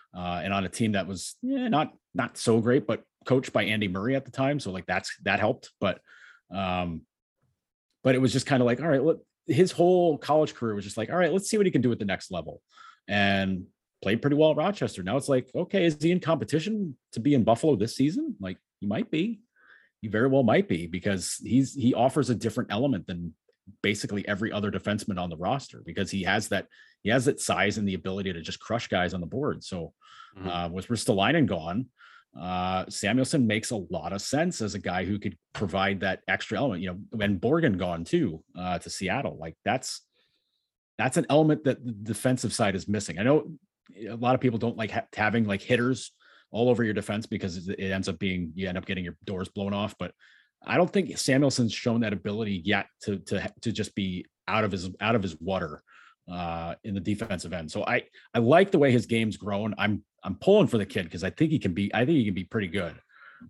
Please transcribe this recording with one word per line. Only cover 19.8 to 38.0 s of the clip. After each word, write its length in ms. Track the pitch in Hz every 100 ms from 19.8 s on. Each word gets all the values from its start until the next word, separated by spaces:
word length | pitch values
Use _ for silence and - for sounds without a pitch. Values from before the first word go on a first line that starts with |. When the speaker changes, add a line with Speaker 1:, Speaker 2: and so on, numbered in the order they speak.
| _ _
Speaker 1:
He 60 | 110
very 220 | 107 135
well 140 | 135
might 260 | 117 147 202
be, 180 | 85 85
because 480 | 90 107 95 80 -
he's, 300 | - 123 131
he 200 | - 120
offers 360 | 120 135 139 127
a 60 | 107
different 360 | 113 - 104
element 340 | 104 143 101 -
than 280 | 87 85 - _ _ - -
basically 440 | 101 104 - 104 98
every 280 | 101 110
other 180 | 104 101
defenseman 480 | 95 - 101 - 92
on 100 | 90
the 60 | 80
roster, 480 | 90 135 - 57 82
because 240 | 82 92
he 140 | 98
has 240 | 92 107 104
that, 200 | 98 - - - _
he 60 | 98
has 160 | 131 127
that 160 | -
size 360 | - 87 98 107
and 80 | 101
the 100 | 92
ability 360 | 95 95 95
to 100 | 85
just 200 | 80 -
crush 260 | - 117 -
guys 260 | 98 90
on 60 | 92
the 80 | 82
board. 360 | 127 143 -
So, 300 | - 90 - - _ - - 95
Speaker 2:
Mm-hmm. 100 | 95
Speaker 1:
uh, 220 | 87 87
with 200 | 92 92
Ristolainen 580 | 113 - 98 101 165 120
gone, 400 | 90 82 98 131 _ - - _ 60
uh, 460 | 90 90 90 92 -
Samuelsson 640 | - 101 123 131 156 113
makes 240 | 107 -
a 60 | 110
lot 360 | 87 90 85
of 80 | 98
sense 400 | - 135 180 -
as 140 | 107 92
a 40 |
guy 240 | 90 90
who 140 | 92 104
could 180 | 104 87 _
provide 480 | - 98 95 98 98
that 180 | 95 92 -
extra 280 | 95 - 101
element, 280 | - 87
you 60 | 92
know, 100 | 90 -
when 300 | 113 104 95
Borgen 400 | 113 165 156 92
gone 240 | 90 82